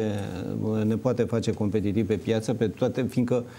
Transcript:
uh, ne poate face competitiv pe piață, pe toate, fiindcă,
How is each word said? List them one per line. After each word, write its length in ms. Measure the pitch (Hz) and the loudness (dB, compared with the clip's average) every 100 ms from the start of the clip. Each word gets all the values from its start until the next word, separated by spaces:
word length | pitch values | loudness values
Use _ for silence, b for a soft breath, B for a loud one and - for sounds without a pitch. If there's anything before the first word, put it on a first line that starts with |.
| 110 101 104 90 - 107 | 0 -2 -4 -6 -6 -2
uh, 220 | 104 110 | 0 0
ne 120 | 107 110 | 2 2
poate 280 | 127 120 | 2 2
face 280 | 110 117 107 | 2 0 0
competitiv 560 | 98 104 107 101 101 101 | 0 0 0 0 2 2
pe 80 | 101 | 0
piață, 380 | - 110 110 | 0 0 0
pe 140 | 110 110 | 0 0
toate, 340 | - 127 - | 0 0 0
fiindcă, 420 | 120 127 120 127 120 | -2 0 2 0 -2